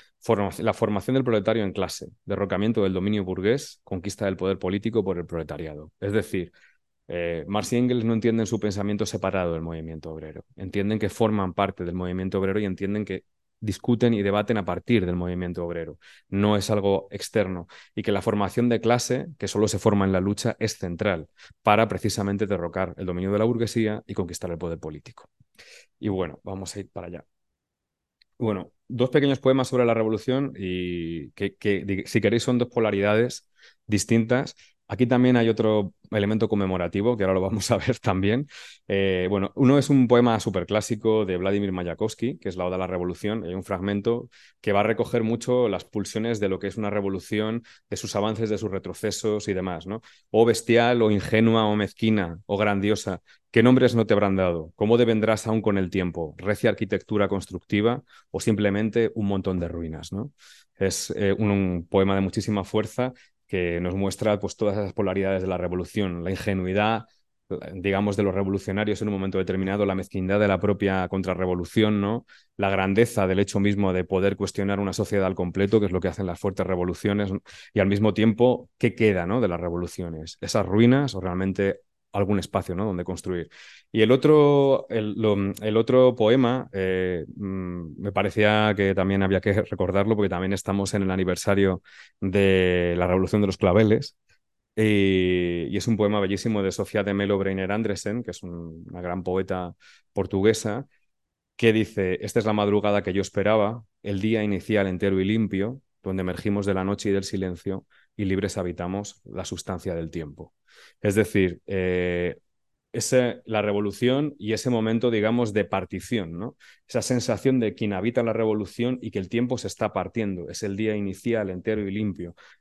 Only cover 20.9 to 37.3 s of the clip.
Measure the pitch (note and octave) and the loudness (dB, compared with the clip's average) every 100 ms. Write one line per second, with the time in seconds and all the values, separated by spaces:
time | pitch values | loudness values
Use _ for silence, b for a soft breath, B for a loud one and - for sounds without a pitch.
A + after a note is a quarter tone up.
20.9 | E2+ G2+ E2+ D2+ B B _ A2 G#2 A2 | -2 -2 -2 -6 B B _ 4 4 4
21.9 | F#2+ G#2+ A2 G2+ G2+ G2+ F#2 E2+ F#2 F2+ | 0 -4 -2 -2 -2 -2 -2 -4 -4 -6
22.9 | - F#2 F2 F#2+ G#2 A2+ A#2+ A2+ A#2 G#2+ | -6 -6 -4 0 2 2 0 -2 0 -2
23.9 | G#2+ - G2 F2 - F2+ E2 E2+ E2 D#2 | -2 -6 -6 -6 -6 -8 -6 -6 -8 -10
24.9 | D2+ - - - _ _ B B B B | -12 -16 -20 -20 _ _ B B B B
25.9 | - G#2+ F#2+ E2+ C#2 - F#2+ F#2 G#2 F#2+ | -8 -4 -2 -4 -8 -12 -12 -10 -12 -12
26.9 | - F2 E2+ - _ _ _ _ _ _ | -14 -12 -14 -18 _ _ _ _ _ _
27.9 | _ _ _ _ - A2 G2 - _ - | _ _ _ _ -6 -2 -2 -6 _ -8
28.9 | A#2+ C3 D3+ C#3 C3 C3 C3+ B2+ B2+ A#2+ | -2 2 2 2 2 2 2 2 2 2
29.9 | A2+ A2 G#2+ - C3 C#3 - F#2 F2+ F2+ | 2 0 -2 -2 -2 -4 -6 -6 -4 -4
30.9 | F2 E2 E2 C#2 - G2+ - G#2 G2 G2 | -4 -6 -8 -10 -6 -8 -4 -2 -2 -2
31.9 | F#2+ - A2+ G#2 A#2 C3 B2 A#2+ A#2 G#2+ | -6 -2 0 2 2 2 0 0 0 0
32.9 | G2 G2+ G#2+ B2 - - b b b - | 2 2 2 0 -4 -18 b b b -2
33.9 | G#2 - A#2 A2+ B2 - b b _ - | -2 2 2 4 0 -2 b b _ -8
34.9 | - A#2+ B2 B2+ B2 A2+ A2 A2 G#2+ G2 | 0 2 4 6 6 4 2 2 2 0
35.9 | - - A2 G2+ A2 A2 G#2 F#2+ F#2 F2 | -8 -4 0 0 0 0 0 0 -2 -2
36.9 | G2+ A2 A#2 F#2+ | 0 0 2 2